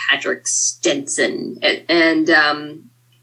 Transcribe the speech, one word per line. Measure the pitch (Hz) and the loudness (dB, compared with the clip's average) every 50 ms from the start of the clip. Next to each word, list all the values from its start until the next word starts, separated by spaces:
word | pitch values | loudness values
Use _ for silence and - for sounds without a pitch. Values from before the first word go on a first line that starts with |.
| - - | -2 -2
Patrick | 139 139 - - 127 - - - | 0 0 0 -4 -6 -4 -4 -4
Stinson. | - - - - - - - 117 - 139 - - - - - - - - - - - - - | -2 -2 -2 -2 -4 -2 -2 -2 -2 -2 -4 -4 -2 -2 -2 -2 -2 -4 -6 -8 -6 -2 -2
And, | 151 202 - - - | -2 -2 -2 -2 0
and, | 165 170 165 165 160 156 156 160 | 2 4 4 4 4 2 4 4
um, | 165 151 151 147 147 147 151 147 151 156 - - _ _ _ _ _ _ | 4 4 4 4 0 -2 -6 -10 -14 -16 -20 -20 _ _ _ _ _ _